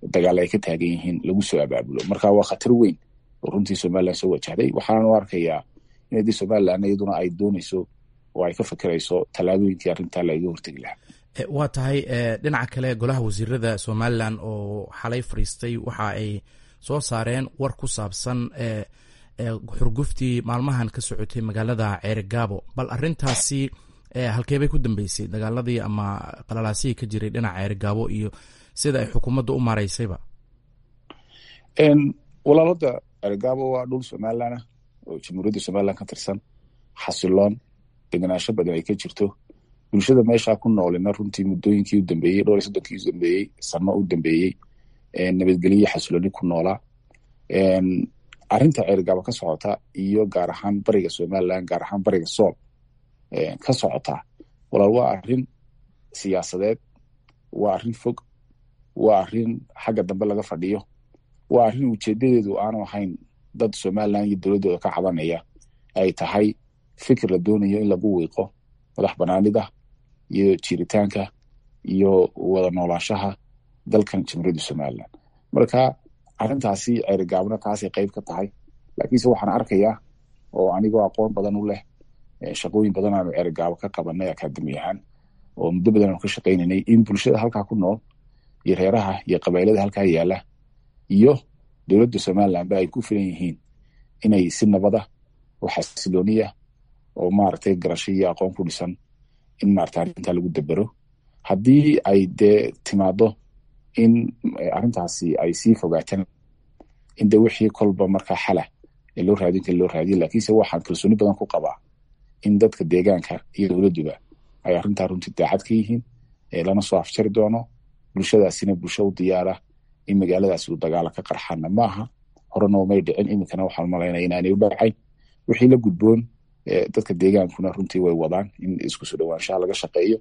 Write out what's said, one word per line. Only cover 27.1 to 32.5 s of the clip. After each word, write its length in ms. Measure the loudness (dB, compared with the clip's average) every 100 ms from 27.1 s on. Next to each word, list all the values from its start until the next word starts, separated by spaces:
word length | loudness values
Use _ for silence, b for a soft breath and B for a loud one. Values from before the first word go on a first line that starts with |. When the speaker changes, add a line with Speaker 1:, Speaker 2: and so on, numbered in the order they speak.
| -6 -6
Speaker 2:
dhinaca 300 | -4 -6 -4
Ceerigaabo 440 | -6 -4 -4 -2 -2
iyo 200 | -4 -6 b b b b
sida 260 | -4 -2 0
ay 80 | 0
xukuumaddu 400 | 0 2 0 0 0
u 40 |
maaraysayba? 580 | 0 0 -2 -4 -6 -8 -14 -20 _ _ _ _ _ _ _ b b b b b b 2
Speaker 1:
Een, 360 | 6 6 4 -2 _ -10
walaalada 460 | 4